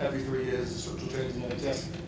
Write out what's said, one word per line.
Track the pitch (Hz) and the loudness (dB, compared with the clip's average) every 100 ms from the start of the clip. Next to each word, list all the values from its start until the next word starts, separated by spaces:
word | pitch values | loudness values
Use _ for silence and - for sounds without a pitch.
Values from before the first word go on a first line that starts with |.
every | 139 135 | 2 2
three | 131 127 | 2 2
years, | 127 127 120 | 2 2 0
a | - | -2
structural | - - - | -4 -2 -2
change | 131 131 | 0 0
in | - | 0
the | 123 | -2
N | - | 0
H | |
S, | 139 - - - | 0 0 -2 -4